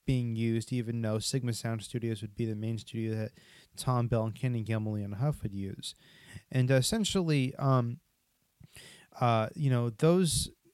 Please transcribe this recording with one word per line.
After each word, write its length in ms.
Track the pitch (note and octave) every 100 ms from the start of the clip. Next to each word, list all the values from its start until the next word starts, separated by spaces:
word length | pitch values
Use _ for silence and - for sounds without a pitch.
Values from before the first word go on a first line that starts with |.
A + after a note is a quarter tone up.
| -
being 300 | B2+ A#2+ A2+
used, 380 | A2+ A2+ -
even 280 | B2 A2+ A#2
though 180 | A2 G#2+
Sigma 340 | - C#3 B2
Sound 300 | A2+ A2+ A2+
Studios 380 | - B2 A#2 G#2+
would 140 | A2 G#2
be 100 | A2+
the 100 | G#2+
main 220 | A2 A2
studio 380 | - A2+ A2 A2
that 160 | G#2+ - - - - -
Thom 300 | - B2 A#2+
Bell 180 | A#2 A2
and 100 | G2+
Kenny 280 | B2+ A#2+
Gamble 320 | G#2+ A2 G#2+ G#2+
and 200 | G2+ G2+
Huff 280 | D3 D3
would 100 | A2
use. 420 | G2+ F#2+ - - - - - - - -
And 180 | B2+ B2+
essentially, 840 | C3 B2+ A3+ G3+ F#3+ E3 D3 C3 -
um, 420 | C#3 C3 A#2 A#2+ _ _ _ _ _ _ - - - - - -
uh, 300 | A#2+ A2+ A2 -
you 140 | C#3+
know, 220 | B2 A#2+
those, 580 | G#2+ D#3 F3+ F3 A#2+ - - _